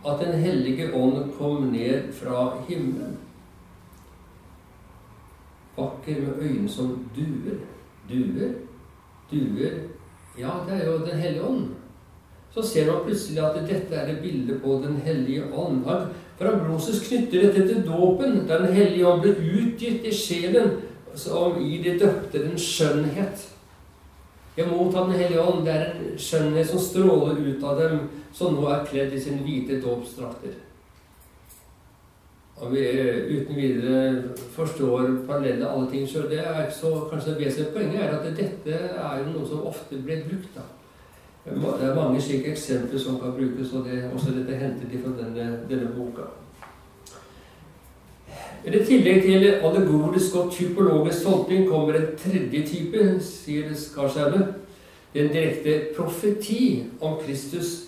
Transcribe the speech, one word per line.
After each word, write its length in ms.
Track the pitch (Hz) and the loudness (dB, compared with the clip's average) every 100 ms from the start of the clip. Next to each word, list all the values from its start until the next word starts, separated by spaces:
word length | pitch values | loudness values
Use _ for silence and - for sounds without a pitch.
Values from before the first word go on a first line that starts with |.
| 147 | -4
at 140 | 143 | -2
Den 200 | 175 160 | 0 2
hellige 540 | 175 135 127 131 160 | 2 2 0 0 -2
ånd 400 | 135 127 139 - - | 2 2 2 -4 -4
kom 340 | 147 143 131 | -2 0 0
ned 420 | 117 123 135 - | 0 0 0 -2
fra 440 | - 123 123 127 - - | -8 -4 -2 -2 -4 -6
himmelen.» 500 | 160 131 - 104 - - - - - - - - - - - - - - - - - - - - - - - - - - - | -4 -4 -4 -8 -12 -16 -20 -20 -20 -20 -20 -20 -20 -20 -20 -20 -20 -20 -20 -20 -20 -20 -20 -20 -20 -20 -20 -20 -20 -18 -8
Vakker 440 | 131 - - 143 | -8 -8 -6 -4
med 200 | 139 151 | -4 -4
øyne 280 | 151 131 - | -2 0 -2
som 400 | - 127 123 117 139 | -2 -4 -4 -8 -6
duer. 440 | 156 123 117 202 - - - - - | -4 -4 -6 -8 -10 -18 -20 -20 -6
Duer? 440 | 127 104 - 254 - - - - - - - - | -2 0 0 -2 -4 -12 -20 -20 -20 -20 -20 -6
Duer? 480 | 151 127 101 - - - - - - - - | -2 -2 -2 -2 -4 -10 -16 -20 -20 -20 -10
Ja, 120 | 123 180 180 | -6 -6 -4
det 140 | 196 | -2
er 40 | 165 | 0
jo 140 | 160 165 | 0 -2
Den 140 | 156 | -2
hellige 240 | 175 160 | -2 -2
ånd. 220 | 254 262 - - - - - - - - - | -2 -2 -2 -10 -16 -20 -20 -20 -20 -20 -10
Så 100 | 226 | -6
ser 300 | 220 160 151 | 0 2 2
man 120 | 156 | 2
plutselig 400 | 214 202 - 156 | 0 -4 -2 0
at 240 | 156 160 - | 0 0 -2
dette 280 | 196 - 151 | -4 -2 -4
er 160 | 143 | -4
et 100 | 147 | -4
bilde 380 | 185 131 120 135 | -4 -4 -2 -2
på 220 | 135 135 | 0 0
Den 120 | 147 143 | 0 -2
hellige 400 | 156 131 127 147 - | 0 0 0 -2 -4
ånd. 320 | - 131 131 143 | -4 0 0 0
Han, 220 | 185 - - - - | -2 -2 -10 -16 -2
for 140 | 208 | 2
Ambrosius 560 | 208 160 160 - 208 - | 2 0 -2 0 -2 0
knytter 340 | 240 - 185 | 0 2 6
dette 260 | 202 185 190 | 6 8 4
til 160 | 226 160 | 4 0
dåpen, 600 | 170 185 185 269 196 - | 4 4 6 2 2 2
der 100 | 165 | 2
Den 160 | 190 | 4
hellige 340 | 190 190 175 175 | 6 6 6 6
ånd 140 | 175 | 6
ble 140 | 202 170 | 4 4
utgitt 680 | 160 202 233 - 233 - 220 | 2 2 2 -2 -2 -2 -2
i 40 | 202 | -2
sjelen, 600 | - 170 175 240 202 - - - - 151 | -2 -2 4 4 4 0 -8 -14 -16 -12
som 440 | - 165 180 - | -4 0 2 2
i 200 | 147 165 | -2 0
de 160 | 175 175 | 0 4
døpte 440 | 196 - - 151 | 4 4 -4 -4
en 140 | 156 170 | -2 -2
skjønnhet. 920 | - - 151 147 151 196 196 - - - - - - - - - - - - - | -4 2 2 4 0 -2 -4 -4 -16 -20 -20 -20 -20 -20 -20 -20 -20 -20 -12 -4
«Jeg 100 | 175 | -2
mottar 380 | 175 185 185 180 | 2 2 2 2
Den 100 | 180 | 2
hellige 220 | 175 165 | 2 4
ånd», 240 | 175 180 160 | 2 2 0
det 80 | |
er 120 | 156 160 | 0 -2
en 320 | - - - | -6 -8 -8
skjønnhet 520 | - 160 151 156 160 | -2 0 2 2 0
som 100 | 185 | 0
stråler 600 | - 180 185 160 147 147 | 0 4 6 6 4 0
ut 200 | 139 135 | -2 -2
av 160 | 143 147 | -2 0
dem, 200 | 160 151 143 - - | 2 0 -4 -10 -18
som 220 | - 175 143 | -2 0 2
nå 120 | 143 | 2
er 140 | 143 143 | 0 -2
kledd 260 | 139 135 | -2 -2
i 60 | 135 | -2
sin 220 | 139 139 | -4 -4
hvite 380 | 143 131 - 131 | -2 -4 -2 -2
dåpsdrakter. 720 | 123 120 - - 117 117 98 92 - - _ - _ - - - - - - - - _ - _ - - - - | -2 -4 -6 -12 -12 -10 -12 -14 -18 -20 _ -20 _ -20 -20 -20 -20 -20 -20 -20 -20 _ -20 _ -20 -20 -20 -14
Og 160 | 120 | -4
vi, 140 | 135 131 | 0 2
eh, 380 | 131 131 117 156 147 | 2 2 0 -2 -4
uten 200 | 151 143 | -2 -2
videre 680 | 135 120 120 131 131 127 123 - - - | 0 0 2 2 2 0 -4 -10 -12 -6
forstår 720 | 160 - 131 123 127 127 - | -4 0 0 2 2 0 -2
parallelle 400 | 143 131 117 127 | -2 0 0 -2
alle 240 | 135 127 | -2 -2
ting 160 | 139 135 | -2 -4
selv, 220 | 156 139 | -4 -2
det 100 | 156 | -2
er 220 | 170 156 | -2 -2
ikke 140 | 156 - | -4 -2
så 140 | 160 156 151 | -2 -2 -2
kanskje 220 | 151 151 | -4 -4
det 120 | 151 139 | -2 -2
vesentlige 280 | 156 151 | -2 -2
poenget 280 | 214 190 208 | -2 -2 0
er 140 | - 147 | -2 -2
at 220 | 160 160 | -4 -2
dette 340 | 196 - 151 165 | -4 -4 -6 -4
er 380 | 180 - 147 135 | -4 -6 -6 -4
jo 120 | 143 | -4
noe 140 | 160 139 | -4 -6
som 200 | 151 139 | -6 -6
ofte 320 | - - 135 | -10 -10 -10
blir 240 | 131 160 | -6 -6
brukt 320 | 147 190 - 151 | -4 -8 -10 -16
da. 80 | - - - - - - - - | -18 -20 -20 -20 -20 -20 -20 -20
Det 80 | - | -8
er 60 | 139 | -4
ma-, 140 | 147 - | -2 0
det 120 | 131 | 0
er 60 | 123 | 2
mange 260 | 123 131 | 2 2
slike 280 | - 135 147 | 0 -2 -2
eksempler 500 | 151 - 123 120 135 | -6 -2 -2 -2 -4
som 200 | 127 127 | -4 -4
kan 160 | 123 131 | -4 -2
brukes, 380 | 127 127 131 | -2 -2 -4
og 120 | 131 127 | -4 -4
det, 140 | 127 127 | -6 -4
også 180 | 127 135 | -4 -2
dette 220 | 127 - 131 | -2 -4 -4
hentet 360 | 131 - 120 123 | -4 -6 -8 -6
ifra 140 | 123 123 | -6 -6
denne, 300 | 113 113 117 117 - | -6 -6 -6 -6 -4
denne 220 | 127 120 123 | -4 -4 -6
boka. 320 | 123 117 120 - - - - - - - - - - - - - - - - - - - - - - - - | -8 -10 -14 -16 -20 -20 -20 -20 -20 -20 -20 -20 -20 -20 -20 -20 -20 -20 -20 -20 -20 -20 -20 -16 -16 -12 2
I 60 | |
tillegg 500 | 214 214 254 180 190 | 2 6 6 8 8
til 220 | 185 190 202 | 8 8 8
allegorisk 840 | 185 160 196 151 151 160 185 - 175 | 6 4 4 4 4 4 2 2 0
og 80 | 175 | -2
typologisk 760 | - 180 196 180 151 160 170 202 | -2 -2 4 6 6 4 2 2
tolkning 400 | 185 - 190 190 | 2 4 4 4
kommer 300 | 156 151 156 | 4 2 2
en 80 | 160 - | 0 -2
tredje 460 | 185 185 123 147 151 | -2 0 0 -2 -2
type, 380 | 175 151 220 196 185 | -4 -2 4 4 4
sier 540 | - - - 151 151 151 | -2 -10 -6 -4 -4 -8
Skarshauge. 640 | - 143 139 151 147 190 190 - - - - - - | -8 -4 -2 0 2 2 0 -4 -14 -20 -20 -20 -8
Det 80 | 143 | 0
er 60 | 147 | 2
en 80 | 156 | 2
direkte 400 | 160 151 151 151 151 | 0 0 0 0 0
profeti 920 | - 160 - 208 208 - 226 254 123 - - | -4 -4 0 0 0 -2 2 2 2 -4 -6
om 200 | 156 156 | -4 -4
Kristus 540 | 143 135 - 170 175 - | -4 -6 -6 -6 -6 -6